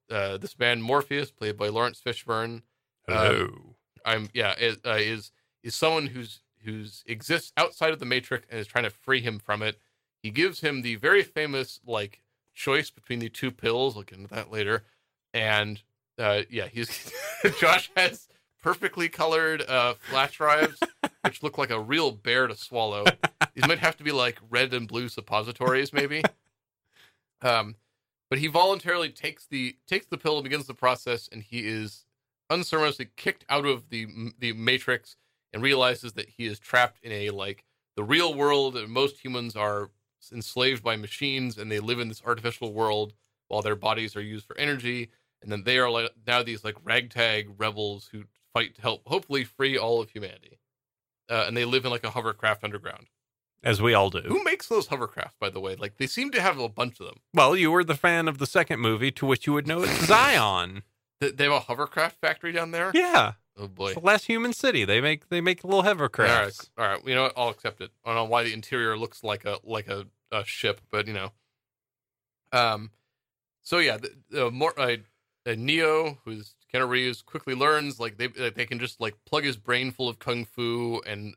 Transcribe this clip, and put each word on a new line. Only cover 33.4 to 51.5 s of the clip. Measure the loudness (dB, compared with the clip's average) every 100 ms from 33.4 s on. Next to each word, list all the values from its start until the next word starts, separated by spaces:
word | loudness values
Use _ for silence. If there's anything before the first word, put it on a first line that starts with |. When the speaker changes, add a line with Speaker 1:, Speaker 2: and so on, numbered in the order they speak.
| -2
Speaker 1:
out | 0 0
of | -2 -4
the, | -8 -8 -10 -12 -6
the | -6
Matrix | 0 2 2 0 -2 -4 -20 _ _ _
and | -2
realizes | 2 4 4 2 -6
that | -10 -12
he | -8 -8
is | -8
trapped | 2 4 4 0
in | -10
a, | -6 -4
like, | -6 -8 -10 _ _ _ -8
the |
real | 0 2 2
world, | 2 4 4 2 -4
and | -4
most | 0 0 -2
humans | -8 -6 -6 -2
are | -2 -2 -6 _ _ _ -16
enslaved | -14 -8 0 2 2
by | -2 -4
machines, | -6 -6 -4 -4 -4 -6
and | -6
they | -4
live | -2 -4
in | -4
this | -6 -4
artificial | -4 -4 -6 -6
world | 0 2 2 -2 -8 _ _ _
while | -2
their | -2 -2
bodies | 0 -2 -4 -8
are |
used | -10 -12 -12
for | -4
energy. | -2 -2 -4 -6 -8 _ _ _
And | -8
then | -4
they | 0 2
are, | 4
like, | 2 -2 -6 0
now | 0
these, | 0 -6
like, | -8 -8
ragtag | 0 0 0 0 2 0 -4 -4
rebels | -4 -2 -6 -6 -12
who | -18 -18 _ _
fight | -2 -2 -4
to |
help | -4 -4 -2
hopefully | -4 0 -2 -2
free | -2 0 2
all | 2 0
of | 0
humanity. | -10 -12 -14 _ _ _ _ _ _ _ _ -4
Uh, | -2
and | 0